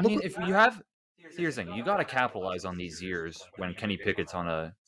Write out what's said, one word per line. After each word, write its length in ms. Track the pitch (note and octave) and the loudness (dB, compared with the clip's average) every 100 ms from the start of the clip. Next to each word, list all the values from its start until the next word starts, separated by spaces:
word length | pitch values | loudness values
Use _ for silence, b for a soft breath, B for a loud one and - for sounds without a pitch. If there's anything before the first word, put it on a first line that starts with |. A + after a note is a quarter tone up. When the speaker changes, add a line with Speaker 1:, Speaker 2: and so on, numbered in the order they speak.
Speaker 1:
look 40 | G#3 | 4
Speaker 2:
mean, 120 | G#3 | 4
Speaker 1:
at 40 | |
Speaker 2:
if 120 | F#3 - | 0 -2
you 140 | F3+ | 2
have, 280 | F#3+ A#3 A3 - _ _ _ | 6 6 4 -8 _ _ _
here's 400 | - - E3+ B2 | -16 -4 -2 -2
the 80 | |
thing, 100 | F2 | -2
you 100 | G2 | -2
gotta 200 | D#3 G3+ | 0 0
capitalize 600 | D3+ C3 B2 G#2 F#2 F2+ | 2 2 0 0 -4 -4
on 120 | F#2 F2+ | -4 -6
these 240 | F2+ D#2+ | -6 -6
years 380 | F#2 F2+ E2 - - - | -4 -4 -4 -8 -16 -8
when 160 | F#2 | -6
Kenny 220 | F2 G#2+ F#2+ | -4 -2 0
Pickett's 380 | G#2 F#2+ E2+ | 0 0 -2
on 140 | F2+ E2+ | -2 -2
a 260 | D#2+ E2 - | -2 -4 -10